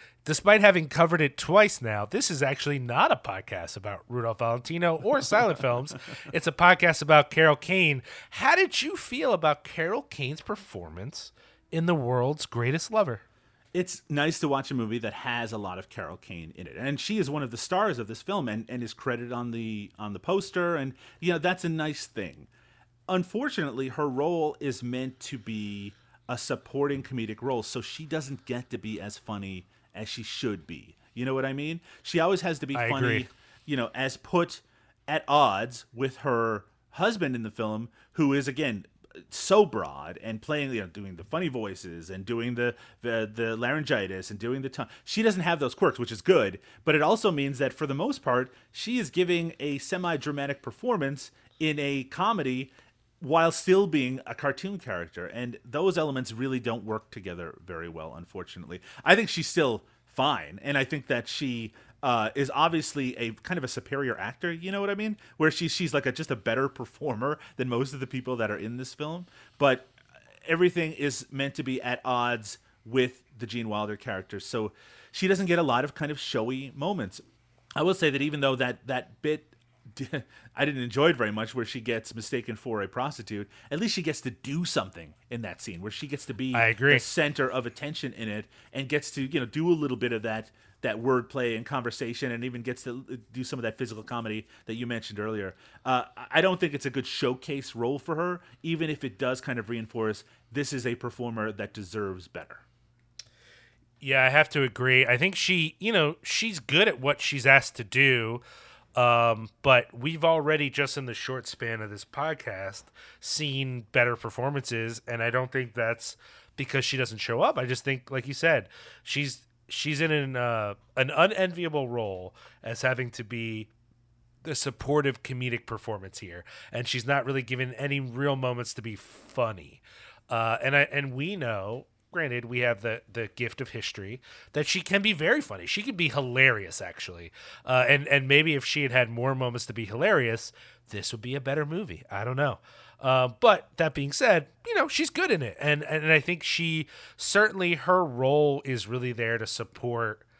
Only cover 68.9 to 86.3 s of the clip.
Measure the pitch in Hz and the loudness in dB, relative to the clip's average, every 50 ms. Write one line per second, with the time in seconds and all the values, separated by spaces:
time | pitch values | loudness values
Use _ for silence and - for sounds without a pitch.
68.9 | - - 151 151 165 180 175 - _ - - - _ - 143 135 127 - - _ | -10 -10 -8 -8 -8 -10 -12 -16 _ -20 -20 -12 _ 4 4 4 4 4 -2 _
69.9 | _ _ _ _ _ - _ - - - - - 165 165 180 175 175 175 160 160 | _ _ _ _ _ -20 _ -20 -20 -12 -2 0 4 4 4 4 4 2 -2 -2
70.9 | 156 - 143 143 123 - - - - 135 139 139 - - 131 131 131 127 - 123 | -2 -2 -2 -2 -2 -4 -10 -8 -4 -4 -4 -4 -4 -6 -4 -4 -4 -4 -2 -4
71.9 | 123 - - 127 123 120 120 120 120 113 107 101 - - _ _ _ _ - 110 | -4 -4 -2 0 0 2 2 0 0 -2 -4 -10 -14 -16 _ _ _ _ -8 0
72.9 | 120 131 127 123 - - _ _ - 107 120 107 110 120 113 110 104 104 107 104 | 2 4 4 2 0 -10 _ _ -12 -12 -10 -6 -6 -6 -4 -4 -2 -2 -2 -4
73.9 | 104 98 - 123 101 92 92 - 107 98 - - - 117 107 101 - _ - - | -6 -8 -8 -6 -6 -6 -8 -8 -10 -12 -10 -6 -4 -4 -4 -4 -6 _ -20 -20
74.9 | - - - _ - - 190 185 196 180 196 175 175 170 165 135 117 123 139 143 | -20 -20 -20 _ -6 -2 2 2 2 2 2 2 2 4 4 4 2 2 2 -2
75.9 | - - 156 143 151 139 - - - 117 110 120 131 135 139 127 - 139 147 185 | -4 -6 -6 -6 -6 -6 -6 -2 -2 -2 0 0 -4 -6 -8 -10 -8 -6 -4 -4
76.9 | 208 170 107 92 - - - _ _ _ _ _ _ _ _ - - 143 151 185 | -2 -2 -4 -6 -8 -14 -20 _ _ _ _ _ _ _ _ -8 -2 0 2 2
77.9 | 180 185 170 151 135 135 143 151 147 147 139 135 131 123 127 123 120 - - 127 | 2 4 2 2 2 2 -2 -2 0 0 2 2 2 2 0 -2 -2 -6 -6 -6
78.9 | 131 127 - - - _ - 151 156 151 _ _ _ _ _ _ _ _ - - | -6 -6 -6 -8 -14 _ -2 -2 -2 -2 _ _ _ _ _ _ _ _ -20 -18
79.9 | - - 131 - - 135 - _ - - - - - - 143 147 143 131 120 120 | -12 -10 -8 -6 -6 -8 -8 _ -20 -20 -20 -10 -2 0 0 0 0 -4 -4 -2
80.9 | 104 139 147 175 160 120 113 104 104 107 113 110 - 127 113 - - 123 107 120 | 2 4 4 6 6 4 2 0 0 -2 -4 -4 -4 -6 -6 -4 -6 -6 -4 -2
81.9 | 117 113 - - 117 113 107 - 139 120 107 - 110 - - 127 113 104 98 95 | -4 -4 -4 -8 -12 -10 -8 -4 -4 -4 -4 -6 -10 -8 -6 -4 -4 -2 -4 -4
82.9 | - 127 131 147 143 - 104 - 107 101 101 - - - - - 143 165 233 220 | -4 -4 -4 -4 -6 -10 -10 -10 -8 -8 -10 -10 -16 -20 -10 -8 -4 -2 -2 0
83.9 | - 202 160 160 147 - - 127 104 _ - 127 143 170 175 - - 147 98 92 | -2 -2 -2 -2 -4 -4 -6 -10 -10 _ -8 -6 -4 -4 -2 0 -2 -2 -2 -4
84.9 | - 85 82 76 78 _ _ - 120 120 110 92 85 - - 117 90 85 95 107 | -10 -16 -18 -18 -20 _ _ -10 -10 -8 -8 -8 -10 -10 -12 -12 -10 -10 -10 -10
85.9 | - - 156 135 143 135 - - | -10 -10 -8 -8 -8 -10 -8 -10